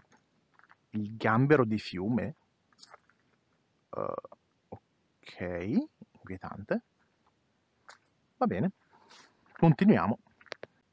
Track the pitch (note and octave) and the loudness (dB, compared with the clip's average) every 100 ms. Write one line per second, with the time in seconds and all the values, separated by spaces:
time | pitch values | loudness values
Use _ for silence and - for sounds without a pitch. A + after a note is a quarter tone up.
0 | - _ _ _ _ _ _ - _ G#2+ | 0 _ _ _ _ _ _ -20 _ -8
1 | G#2 A2 A#2 A2+ C#3 D3 A2+ G#2+ - F2 | -8 -4 0 2 6 4 4 0 -4 -6
2 | G2 A#2+ F#2+ - _ _ _ _ - - | -2 -2 -4 -10 _ _ _ _ -20 -20
3 | _ _ _ _ _ _ _ _ _ - | _ _ _ _ _ _ _ _ _ -10
4 | G1+ - - - _ _ _ - _ _ | -8 -8 -12 -20 _ _ _ -20 _ _
5 | _ _ - - F2+ F2 F#2 F3 D#4 _ | _ _ -20 -12 -8 -6 -2 -2 -4 _
6 | - _ - F#2 - - G#2 A3 _ _ | -20 _ -16 -14 -12 -14 -6 -6 _ _
7 | _ _ _ _ _ _ _ _ _ - | _ _ _ _ _ _ _ _ _ -20
8 | _ _ _ - A#3+ F#2 F3 - _ _ | _ _ _ -4 -2 0 -4 -4 _ _
9 | _ - - _ _ - E3 - G3 B2 | _ -20 -20 _ _ 2 4 6 6 4
10 | F2+ - _ _ - - - _ _ | 4 -2 _ _ -20 -20 -20 _ _